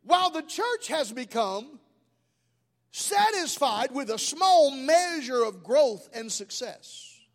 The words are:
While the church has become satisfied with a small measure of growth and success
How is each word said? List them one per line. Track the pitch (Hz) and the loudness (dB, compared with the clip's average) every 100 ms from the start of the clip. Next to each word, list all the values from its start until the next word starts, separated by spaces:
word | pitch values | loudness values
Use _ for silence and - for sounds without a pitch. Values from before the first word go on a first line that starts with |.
While | 208 359 370 | 2 2 2
the | 320 | -2
church | 311 - 466 453 - | -8 -4 -2 -4 -4
has | 311 233 | -4 -4
become | 233 240 226 202 196 247 247 _ _ _ _ _ _ _ _ _ _ _ | -8 -6 -2 -2 -4 -10 -20 _ _ _ _ _ _ _ _ _ _ _
satisfied | - - 403 427 415 311 - 277 214 269 | -8 -2 2 2 0 -4 -2 -2 0 -4
with | 254 233 | -4 -6
a | 220 | -6
small | - 302 381 359 285 | -6 0 6 6 6
measure | 269 269 330 359 330 247 254 | 2 2 4 4 -4 -4 -2
of | 220 185 | -2 -4
growth | 165 277 277 202 - | 0 2 4 0 -12
and | 233 226 | -12 -8
success | - 196 - 233 - - - - - _ | -8 -8 -10 -12 -14 -20 -20 -20 -20 _